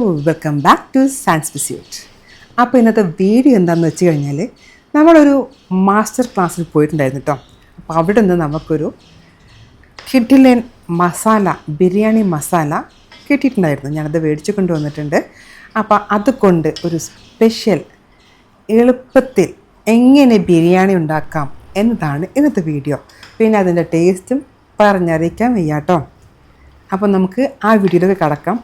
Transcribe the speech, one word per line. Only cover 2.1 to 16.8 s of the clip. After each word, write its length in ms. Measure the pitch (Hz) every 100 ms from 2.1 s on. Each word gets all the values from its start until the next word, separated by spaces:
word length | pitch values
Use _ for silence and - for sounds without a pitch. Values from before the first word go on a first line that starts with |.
| _ _ - _ -
അപ്പോൾ 140 | 247 254
ഇന്നത്തെ 220 | 226 220 180 160
വീഡിയോ 340 | 190 233 269 214
എന്താണെന്ന് 300 | 175 165 165
വെച്ച് 140 | 151 175
കഴിഞ്ഞാൽ, 300 | 151 143 143 240 _ _ _ _ 294
നമ്മളൊരു 380 | 320 330 285 277 - _ - 185 196
മാസ്റ്റർ 360 | 202 214 - 240
ക്ലാസ്സിൽ 320 | 202 170 170 160
പോയിട്ടുണ്ടായിരുന്നു 500 | 151 151 156 131 131 151
ട്ടോ. 100 | 135 - _ _ -
അപ്പോൾ 160 | - 165
അവിടെ 220 | 165 220
നിന്ന് 140 | 190 175
നമുക്കൊരു 440 | 151 156 - 156 180 - _ - _ _ _ - - _ _ - -
കിടിലൻ 500 | 262 226 277 262 240 233 _ - 170
മസാല, 540 | 175 - 220 214 185 - - 151
ബിരിയാണി 440 | 185 202 220 220 196
മസാല 480 | 151 - 175 147 180 320 _ _ - -
കിട്ടിയിട്ടുണ്ടായിരുന്നു. 640 | 285 269 233 160 139 139 156
ഞാനത് 200 | 151 165
മേടിച്ച് 300 | 156 151 180 202
കൊണ്ടുവന്നിട്ടുണ്ട്. 600 | 180 160 147 151 147 170 - - - - - 220
അപ്പോൾ 180 | 208 208 - 208
അതുകൊണ്ട് 520 | 233 233 202 170 151 -